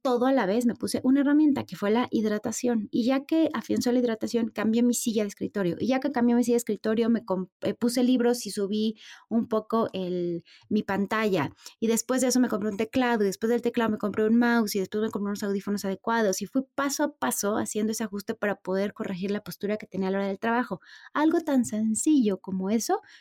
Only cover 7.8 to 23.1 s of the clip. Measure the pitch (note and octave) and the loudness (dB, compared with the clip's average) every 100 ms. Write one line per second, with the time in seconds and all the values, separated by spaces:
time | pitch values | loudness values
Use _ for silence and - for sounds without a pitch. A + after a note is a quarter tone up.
7.8 | A#3+ B3 B3 B3+ A#3+ B3 G3+ G#3 F#3+ G#3+ | 0 2 2 4 2 0 -4 -4 -2 0
8.8 | A3 A3 - - - A3+ G3+ A3 G#3+ A3+ | -2 -4 -14 -18 -4 -2 0 -2 -2 -2
9.8 | - F#3+ F3+ F3+ F3 E3+ - - - G#3+ | -2 -4 -4 -2 -2 -4 -10 -16 -4 -2
10.8 | - G3 G3 A3 A3 F#3 C3+ - - - | -2 -2 0 0 0 0 -2 -6 -20 -6
11.8 | A3+ A3+ - B3+ B3 B3 B3 G#3 G#3+ G3 | -2 0 0 0 2 2 2 0 -4 -4
12.8 | - C4 A#3+ A#3 G3+ - A3 A#3+ A#3 A#3 | -2 0 0 2 0 0 0 0 0 0
13.8 | A3+ G#3+ G#3 G#3 A3 A#3 A#3+ A#3 G#3 G3+ | 0 0 -2 0 2 4 4 2 0 -2
14.8 | F#3 G#3+ A3 G#3+ G3+ G3+ G3+ G3+ G3 G3+ | -2 -2 -2 -2 -4 -4 -2 -4 -2 -4
15.8 | G3 F#3+ - A#3 G#3 F#3+ G3+ C4+ C4 - | -4 -6 -2 0 0 0 -2 -4 -4 -4
16.8 | C#4 C4+ D4 - B3+ - G3+ A3 A3 G#3+ | -2 0 -2 -2 -4 -2 -2 -2 -2 -2
17.8 | G#3+ A3 A3+ G3+ - A3+ G#3 F#3+ - F#3+ | -2 -4 -6 -8 -8 -4 -4 -4 -4 -2
18.8 | G3+ - G3 F3+ G3 G3+ - - G3 G#3+ | -2 -4 -8 -6 -4 -4 -8 -8 -4 -4
19.8 | G#3+ F#3 F#3+ G3 G3 G3 A3+ A#3+ A#3+ F3+ | -6 -4 -2 -2 -2 -4 -2 -2 -2 -8
20.8 | - - - - D#4 E4+ E4 C4+ A3+ G#3+ | -12 -20 -8 0 2 2 2 2 2 0
21.8 | A3 A3 D#4+ D4 G#3 F#3 - F#3+ F#3+ A3+ | -2 0 4 4 4 0 -4 -4 0 0
22.8 | - G4+ - | 0 -4 -4